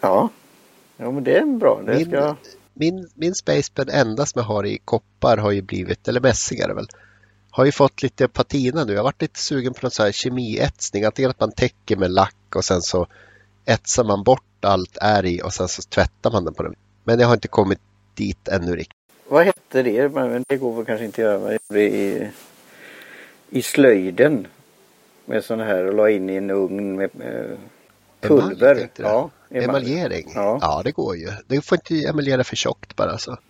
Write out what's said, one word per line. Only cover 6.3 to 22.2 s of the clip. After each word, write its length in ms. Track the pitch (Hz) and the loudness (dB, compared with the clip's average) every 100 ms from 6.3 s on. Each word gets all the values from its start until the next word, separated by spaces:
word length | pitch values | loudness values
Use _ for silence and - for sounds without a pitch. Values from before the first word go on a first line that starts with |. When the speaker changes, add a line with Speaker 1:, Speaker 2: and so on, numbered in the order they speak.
| 107 - 120 | 2 -2 -4
Speaker 2:
är 80 | - | -4
det 60 | |
väl, 140 | 98 104 - _ _ _ _ _ | -4 -10 -14 _ _ _ _ _
har 140 | - 131 | 2 2
ju 60 | |
fått 320 | - 139 - | 4 2 2
lite 240 | 131 - 127 | -6 0 -2
patina 560 | - 127 143 127 151 | 0 -2 0 -2 -2
nu. 80 | 127 | -2
Jag 60 | 101 | 0
har 40 | |
varit 180 | 117 - | -2 -2
lite 180 | 156 - | -8 -6
sugen 340 | - 143 127 | -4 -4 -4
på 60 | 127 | -4
någon 100 | 127 | -8
så 120 | - | 0
här 80 | 107 | 0
kemietsning. 920 | 104 139 123 123 107 - - - 101 107 | 0 -4 -4 -4 -2 -2 -2 -8 -2 -2
Antingen 260 | - 131 | 0 -2
att 80 | 131 | 0
man 120 | 110 | -4
täcker 440 | - 120 _ - 101 | 0 -2 _ -4 0
med 140 | 92 | 2
lack 440 | 92 110 - _ - | 4 2 0 _ -4
och 100 | - | 0
sen 160 | 92 | 0
så 260 | 87 95 87 - - _ _ _ - | 0 -2 -4 -8 -20 _ _ _ -2
etsar 380 | 113 - - | -2 0 0
man 200 | 113 101 | 2 2
bort 180 | 101 127 _ _ 101 | 4 2 _ _ 0
allt 320 | 95 90 - | 0 -2 -2
är 240 | 104 104 92 | 2 2 2
i 160 | 87 | -2
och 100 | - | -4
sen 140 | - 92 | -4 -6
så 140 | - | -6
tvättar 500 | - - 92 _ 127 | -4 0 0 _ 0
man 140 | 113 82 | 0 -2
den 80 | |
på 100 | 78 | -6
den. 120 | 82 - _ _ | -8 -8 _ _
Men 160 | - 117 | 0 4
jag 80 | 120 | 4
har 60 | |
inte 140 | 117 - | 4 2
kommit 320 | - 95 95 _ _ _ - | 0 2 0 _ _ _ -8
dit 320 | 101 - - | -6 -6 -4
ännu 280 | 95 87 87 | -2 -2 -4
riktigt. 220 | 73 _ _ _ - | -6 _ _ _ 2
Speaker 1:
Vad 160 | 143 175 | 4 4
hette 380 | 185 _ 131 | 2 _ 0
det? 260 | 127 107 139 | 2 2 0
Men 340 | 147 127 120 127 | 0 -2 -2 -2
det 100 | 139 | -2
går 180 | 131 117 | -2 -4
väl 100 | 113 | -4
kanske 200 | 110 113 | -4 -6
inte 160 | 95 | -2
att 40 | 113 | 0
göra. 120 | 101 | 0
Vad 140 | 101 | -2
gjorde 80 | 110 - | -6 -2
det 200 | 104 104 | 2 2
i, 400 | 104 101 101 | 2 -2 -4